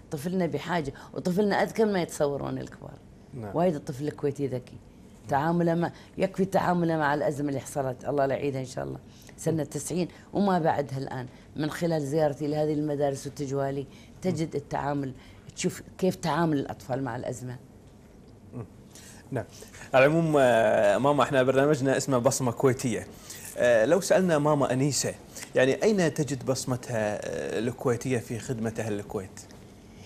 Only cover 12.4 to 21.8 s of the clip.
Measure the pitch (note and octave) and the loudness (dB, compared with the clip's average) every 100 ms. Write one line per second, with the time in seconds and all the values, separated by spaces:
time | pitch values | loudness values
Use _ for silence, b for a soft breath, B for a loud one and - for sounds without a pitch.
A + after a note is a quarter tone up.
12.4 | D3+ D3+ D3+ D3 D3+ C#3+ C#3+ C3+ C#3+ C#3 | -4 0 0 0 -2 0 0 -2 -8 -8
13.4 | C#3 C#3 C#3 C#3 C3 B B B F#3 D#3 | -4 -2 -2 -4 -8 B B B -4 -2
14.4 | D#3+ C#3+ - C#3+ C#3 C#3+ C3+ A#2+ B B | -2 -6 -6 -4 -2 -2 -4 -8 B B
15.4 | B - F3+ - - - F#3 - E3 D3 | B -4 -4 -4 -12 -2 -2 0 0 2
16.4 | E3+ C#3+ - - - C3 C3+ A#2+ - B2+ | 2 0 -2 -8 -6 -6 -4 -6 -8 -8
17.4 | B2+ B2 - - - - - - - - | -10 -12 -16 -20 -20 -20 -20 -20 -20 -20
18.4 | - B2 G#2+ - - B B B B C3+ | -16 -14 -14 -16 -20 B B B B -8
19.4 | - B B B B C3 C#3 D#3+ E3 D3 | -8 B B B B 6 6 6 4 4
20.4 | B2+ A2+ A2 A2 G#2 G2+ C3+ C#3+ A#2+ C3+ | 6 6 6 4 4 4 4 4 2 4
21.4 | B2+ C3 C#3+ D3+ | 4 4 4 4